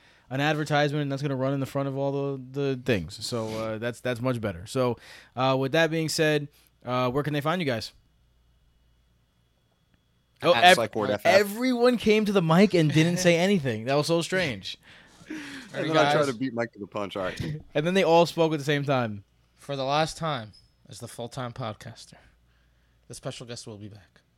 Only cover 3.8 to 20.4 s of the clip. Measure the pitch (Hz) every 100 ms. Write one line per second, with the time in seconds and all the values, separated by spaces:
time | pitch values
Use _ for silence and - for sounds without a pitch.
3.8 | 120 117 123 117 127 120 104 85 - 131
4.8 | 123 113 - - - 120 131 131 135 160
5.8 | 160 160 156 165 156 151 143 _ _ _
6.8 | 123 127 127 135 143 147 156 165 131 113
7.8 | - _ _ _ _ _ _ _ _ _
8.8 | _ _ _ _ _ _ _ _ _ _
9.8 | _ _ _ _ _ _ 160 170 180 180
10.8 | 110 110 104 104 165 196 202 220 254 240
11.8 | 247 247 220 214 208 196 160 170 170 175
12.8 | 156 156 170 180 180 165 190 196 135 110
13.8 | 120 147 143 170 160 185 156 98 - -
14.8 | - - - - - 311 285 269 254 135
15.8 | 156 156 143 151 139 113 131 117 117 101
16.8 | 98 107 95 101 92 - 160 156 - 147
17.8 | 165 190 160 170 165 165 160 156 139 143
18.8 | 139 131 113 101 _ _ _ _ - 139
19.8 | 131 151 156 - 160 131